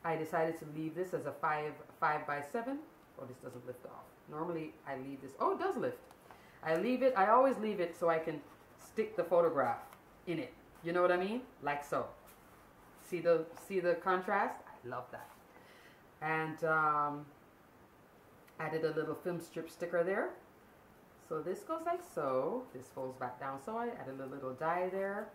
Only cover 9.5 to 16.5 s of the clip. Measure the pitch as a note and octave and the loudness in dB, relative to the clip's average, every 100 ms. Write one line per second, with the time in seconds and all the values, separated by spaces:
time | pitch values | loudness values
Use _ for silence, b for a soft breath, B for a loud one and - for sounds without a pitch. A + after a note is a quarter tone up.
9.5 | C#3 B2 - - - - - - E3 B2+ | 4 2 0 -4 -18 -20 -16 -4 -4 -4
10.5 | - - - D#3+ F3 F3+ F3+ F#3+ A#3 - | -10 -20 -8 -2 4 6 6 2 -2 -6
11.5 | - C#3+ C#3+ - C#3+ - - - - - | -6 -4 -2 -2 -2 -2 -10 -20 -20 -20
12.5 | - - - - - - F3 E3 E3 D#3+ | -20 -20 -20 -20 -20 -8 0 6 4 4
13.5 | - - G3 F3 E3 F#3+ F#3 F#3 G3+ A#3 | -8 -2 0 2 2 4 2 4 2 2
14.5 | - - - B2 B2 - A#2 - - - | -2 -14 -16 -8 -8 -8 -14 -14 -20 -20
15.5 | B B B B B B - D#3 D#3+ D#3+ | B B B B B B -6 0 0 0